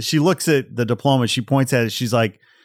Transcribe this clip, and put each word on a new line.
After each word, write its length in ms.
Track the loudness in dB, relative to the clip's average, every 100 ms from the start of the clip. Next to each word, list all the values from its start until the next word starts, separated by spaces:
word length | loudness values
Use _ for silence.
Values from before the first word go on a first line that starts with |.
she 140 | -2 0
looks 300 | 2 0 0
at 280 | 0 0 -4
the 80 |
diploma, 420 | -2 0 2 2 2
she 140 | -2
points 320 | -2 0 2
at 140 | 0 -2
it, 60 |
she's 200 | -4 -2
like, 280 | 0 -2 -4 _ _